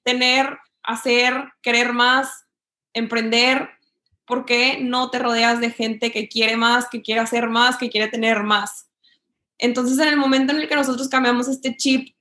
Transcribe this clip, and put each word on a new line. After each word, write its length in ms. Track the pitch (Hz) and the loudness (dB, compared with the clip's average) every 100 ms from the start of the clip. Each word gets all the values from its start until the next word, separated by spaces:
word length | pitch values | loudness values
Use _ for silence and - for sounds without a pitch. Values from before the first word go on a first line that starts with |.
tener, 540 | 247 247 254 262 269 277 _ _ | -4 0 2 2 0 -6 _ _
hacer, 680 | - 233 262 240 247 262 277 _ | -8 -6 0 2 2 -2 -8 _
querer 300 | 247 233 240 | -2 0 0
más, 540 | 240 247 262 262 - _ _ _ _ _ | 2 2 2 0 -8 _ _ _ _ _
emprender, 760 | 233 226 233 226 233 247 262 - - _ _ _ _ - | -6 -4 -2 0 2 4 2 -4 -12 _ _ _ _ -6
¿por 160 | 247 262 | -6 0
qué 320 | 240 254 - | 0 0 -2
no 300 | 254 254 254 | -2 -2 -2
te 100 | 247 | -2
rodeas 400 | 247 233 233 233 | -2 2 2 2
de 120 | 233 | -2
gente 380 | - 226 220 233 | -4 -6 -4 -4
que 180 | 220 214 | -4 -4
quiere 260 | 233 220 226 | 0 0 2
más, 320 | 233 240 240 | 2 2 0
que 140 | 240 | -6
quiere 180 | 214 220 | -2 -2
hacer 300 | 226 240 233 | 0 -2 0
más, 260 | 226 247 247 | 2 2 2
que 140 | 240 | -2
quiere 180 | 214 214 | -2 -2
tener 360 | 226 226 220 | 0 0 2
más? 420 | 208 208 196 - - _ _ _ _ _ _ - | 2 0 -2 -10 -18 _ _ _ _ _ _ -4
Entonces, 420 | 247 247 247 262 | -2 0 0 2
en 80 | 311 | 2
el 80 | 294 | 2
momento 360 | 269 262 269 | 2 2 2
en 80 | 302 | 0
el 80 | 311 | 0
que 60 | 294 | 0
nosotros 340 | 269 247 262 | 0 -2 -2
cambiamos 400 | 262 240 240 247 | 0 2 0 -2
este 260 | 262 262 247 | -4 -4 -2
chip 400 | 277 262 262 _ | 0 0 -2 _